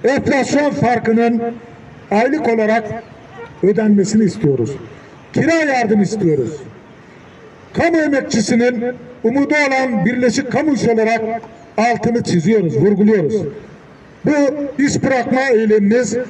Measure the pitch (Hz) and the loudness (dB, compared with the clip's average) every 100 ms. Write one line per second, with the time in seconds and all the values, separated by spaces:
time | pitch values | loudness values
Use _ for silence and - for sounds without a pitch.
0 | 226 269 - 269 247 285 294 277 233 240 | 0 -2 0 0 0 0 0 0 0 0
1 | - 226 233 233 233 233 - - - - | 0 2 2 0 -4 -8 -16 -20 -20 -20
2 | - 202 247 311 240 226 214 220 220 226 | -2 0 0 0 -2 0 2 0 -2 -12
3 | - - - - - - 185 208 214 202 | -14 -20 -20 -20 -20 -2 0 2 4 4
4 | 185 214 214 - 147 131 110 104 - - | 4 2 2 2 0 0 -2 -6 -14 -20
5 | - - - - 269 330 302 262 220 208 | -20 -20 -8 -2 2 2 2 0 2 2
6 | 180 220 180 147 113 - - - - - | 0 0 0 0 -2 -6 -14 -20 -20 -20
7 | - - - - - - - - 320 330 | -20 -20 -20 -20 -20 -20 -10 -2 0 2
8 | 302 277 - - 220 240 240 240 240 247 | 2 0 0 -2 0 2 2 0 -6 -8
9 | - - 220 262 277 302 285 262 262 220 | -14 -6 -2 0 0 0 0 0 -2 0
10 | 180 247 254 240 262 240 311 254 202 226 | 0 0 0 0 -2 -2 0 0 0 0
11 | 220 226 220 226 - - - - 226 233 | 0 -2 -4 -8 -10 -20 -12 -2 0 0
12 | 226 233 - 180 160 220 170 131 180 202 | -2 -2 0 0 2 2 2 2 2 4
13 | 208 214 151 214 156 - - - - - | 4 2 0 -2 -6 -10 -18 -20 -20 -20
14 | - - - 294 285 294 277 254 277 - | -20 -8 -2 2 0 0 -8 -2 -2 0
15 | 269 262 220 254 269 226 220 214 202 233 | 0 -2 0 -2 2 2 4 2 4 2
16 | 247 233 247 | 0 -4 -6